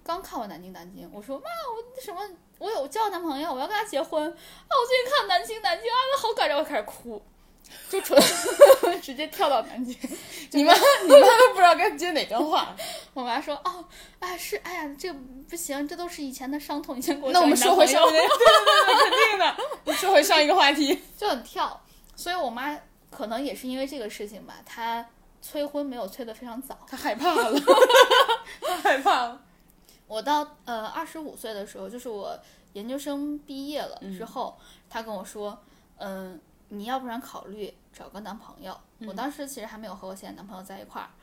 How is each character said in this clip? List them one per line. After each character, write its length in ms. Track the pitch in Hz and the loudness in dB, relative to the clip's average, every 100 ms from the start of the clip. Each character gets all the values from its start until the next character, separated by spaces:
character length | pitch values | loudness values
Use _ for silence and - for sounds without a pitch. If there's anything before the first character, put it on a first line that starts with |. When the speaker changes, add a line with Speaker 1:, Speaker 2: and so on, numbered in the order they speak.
Speaker 1:
刚 180 | - 359 | -10 -10
看 180 | - 294 | -10 -12
完 80 | 202 | -12
《南 140 | 160 | -14
京， 100 | 185 | -18
南 160 | 180 175 | -20 -20
京》， 160 | 185 175 | -20 -18
我 80 | 208 | -18
说 200 | 214 277 | -14 -12
：“妈， 80 | 622 | -10
我 320 | 679 539 453 480 523 | -12 -10 -12 -14 -16
什 140 | 508 | -14
么， 80 | 359 403 339 _ _ | -12 -14 -16 _ _
我 100 | 392 | -8
有 180 | 392 277 | -6 -6
交 220 | 440 427 | -4 -4
男 100 | 359 | -4
朋 180 | 330 269 | -6 -6
友， 100 | 320 | -6
我 80 | 254 | -6
要 80 | 320 | -4
跟 80 | 415 | -6
他 80 | |
结 160 | 427 269 | -4 -6
婚。 240 | 320 311 | -4 -4
啊， 60 | 311 | -4
我 60 | 330 - - - 554 480 | -8 -20 -20 -2 0 2
最 180 | 508 | 0
近 80 | 494 571 | 2 0
看 100 | 403 | 2
《南 160 | 359 | -2
京， 160 | 453 440 | -2 -4
南 120 | 381 339 | -4 -2
京》， 80 | 466 | -2
啊， 80 | 494 523 | -2 0
那 60 | 539 | -2
好 100 | 453 453 | -2 -2
感 120 | 311 | -2
人。” 80 | 320 | -2
我 80 | |
开 140 | 311 269 | -2 -6
始 60 | |
哭。 360 | - - 240 208 - _ _ _ - - - | -6 -14 -16 -16 -18 _ _ _ -20 -20 -8
就 100 | 381 | -8
纯， 220 | - - - 339 330 370 | 2 4 4 0 -4 8
<laughs> 440 | 539 523 349 370 | 10 10 4 -2
直 140 | - 254 | -6 -8
接 100 | 311 | -8
跳 240 | 381 320 | -2 0
到 140 | 240 | 0
南 200 | - 233 | -2 -8
京。 140 | 247 240 - 330 - - 294 | -10 -10 -12 -14 -16 -18 -4
Speaker 2:
你 120 | 285 | 2
妈， 80 | 302 | 6
你 380 | 381 554 494 359 | 6 6 4 10
妈 80 | 554 | 12
都 320 | - 466 494 | 12 8 6
不 40 | 381 | 8
知 80 | |
道 100 | 349 | 6
该 160 | 311 381 285 | 6 2 -2
接 140 | 349 | -4
哪 120 | 302 185 | -4 -2
张 200 | 226 311 | -2 0
话。 280 | 320 - 196 698 | -2 -2 -8 -14
Speaker 1:
<laughs> 160 | 679 - | -14 -14
我 120 | 269 | -10
妈 180 | 240 247 | -6 -6
说 140 | 302 285 359 | -6 -8 -8
：“哦， 180 | 359 330 - - _ | -10 -16 -20 -20 _
哎， 180 | 359 349 | -12 -10
是， 180 | - 415 | -10 -10
哎 180 | 330 359 | -10 -10
呀， 200 | 294 294 | -10 -10
这 120 | 370 277 254 262 294 | -12 -12 -16 -20 -14
不 60 | 339 | -12
行， 320 | - 277 294 | -8 -8 -8
这 100 | 349 | -8
都 100 | 349 | -12
是 140 | 349 | -10
以 100 | 277 | -12
前 160 | 262 254 | -10 -10
的 100 | 294 | -10
伤 200 | 285 294 | -8 -10
痛， 160 | 330 254 | -8 -8
以 60 | |
前 180 | 339 285 | -6 -4
给 60 | 269 | 2
我 60 | |
Speaker 2:
那 100 | 349 | 4
我 60 | 294 | 4
们 100 | 247 | 4
说 180 | - 370 | 4 4
回 120 | - | 4
上 200 | - - | 6 4
一 40 | |
个， 0 | |
Speaker 1:
交 80 | 320 | 4
男 20 | |
朋 0 | |
友。” 80 | 370 - 554 622 415 605 - 466 | 4 6 8 8 6 4 6 4
Speaker 2:
<laughs> 80 | 554 | 4
对， 0 | |
对， 0 | |
对， 0 | |
对， 0 | |
肯 80 | 508 453 | 4 2
定 100 | 392 | 2
的。 180 | 311 - 571 508 302 | 0 -2 -8 -8 -6
我 60 | |
们 80 | 302 | -2
说 140 | 392 | 4
回 80 | 381 | 4
上 220 | 392 311 | 6 4
一 20 | 294 | 4
个 100 | 359 | 4
话 160 | 285 | 4
题。 300 | 302 277 359 - - | 2 0 -2 -6 -8
Speaker 1:
就 100 | 403 | -6
很 160 | 254 | -6
跳， 380 | - 370 302 - _ _ _ - | -8 -8 -8 -8 _ _ _ -12
所 160 | 349 | -8
以 40 | 359 | -6
我 160 | 262 | -6
妈 260 | 233 285 302 - _ _ | -6 -8 -10 -16 _ _
可 160 | - 220 | -12 -8
能 160 | 233 | -6
也 120 | 285 196 | -8 -8
是 120 | 254 | -10
因 120 | 254 | -8
为 80 | 269 | -8
这 100 | 294 | -8
个 100 | 214 | -12
事 200 | - 208 | -12 -14
情 180 | 190 175 | -16 -20
吧， 160 | - | -20
她 460 | - - 233 233 233 _ _ _ | -20 -10 -8 -8 -10 _ _ _
催 240 | - 302 294 | -10 -8 -6
婚 180 | 294 | -6
没 120 | 285 240 | -8 -8
有 120 | 196 | -10
催 160 | 233 | -12
得 80 | 226 | -14
非 140 | 220 247 | -14 -14
常 160 | 233 | -14
早。 160 | - - - | -16 -18 -16
Speaker 2:
她 80 | 262 | -10
害 200 | 285 220 | -8 -4
怕 180 | 349 | -2
了。 260 | 320 226 285 285 508 466 508 466 | 0 0 0 4 6 8 8 8
<laughs> 520 | 494 - 453 - - | 6 2 0 -6 -10
她 160 | 320 349 | -6 -2
害 220 | 370 277 | 0 0
怕 240 | 381 277 | 2 0
了。 180 | 240 254 _ _ _ _ _ _ _ | -2 -10 _ _ _ _ _ _ _
Speaker 1:
我 140 | 220 | -8
到， 260 | 269 294 294 - - | -2 -2 -4 -12 -12
呃， 200 | 226 214 | -10 -8
二 160 | 320 | -10
十 140 | - 320 | -12 -14
五 180 | 294 - | -16 -14
岁 160 | 226 | -12
的 140 | 202 208 | -12 -14
时 140 | 202 | -14
候， 100 | 190 | -14
就 80 | 240 | -14
是 100 | 247 | -12
我 320 | 208 180 - - _ _ | -12 -12 -14 -18 _ _
研 140 | 196 226 | -16 -12
究 80 | 277 | -10
生 420 | 285 285 294 294 | -8 -8 -8 -10
毕 300 | - 269 285 | -12 -14 -10
业 120 | 285 | -10
了 180 | 175 - 190 185 | -10 -12 -16 -14
之 80 | |
后， 320 | 226 254 214 - | -12 -10 -10 -12
Speaker 2:
嗯。 60 | - _ _ | -20 _ _
Speaker 1:
她 140 | 226 | -14
跟 100 | 226 | -12
我 120 | 196 214 | -14 -14
说 340 | 214 208 233 _ _ _ - | -12 -12 -14 _ _ _ -16
：“嗯， 420 | 196 190 185 165 _ _ _ | -14 -12 -14 -18 _ _ _
你 160 | 208 226 | -14 -8
要 140 | 262 | -8
不 80 | 247 | -8
然 120 | 233 | -10
考 260 | - - - | -12 -18 -16
虑 280 | 214 185 - _ | -14 -14 -14 _
找 140 | - 180 | -20 -20
个 100 | 196 | -18
男 180 | 214 226 | -16 -16
朋 240 | - - | -20 -20
友。” 160 | 190 - _ _ | -18 -18 _ _
Speaker 2:
嗯。 80 | 220 | -14
Speaker 1:
我 60 | |
当 180 | 196 277 | -10 -10
时 160 | 285 277 | -10 -14
其 120 | 247 | -14
实 60 | 220 | -16
还 100 | 220 | -16
没 100 | 220 | -16
有 80 | 196 | -16
和 120 | 190 | -16
我 80 | 190 | -16
现 140 | 190 | -18
在 60 | 202 | -20
男 100 | 202 | -18
朋 100 | 185 | -20
友 60 | |
在 160 | 190 196 | -18 -20
一 40 | |
块 180 | 208 185 | -16 -16
儿。 80 | - _ | -16 _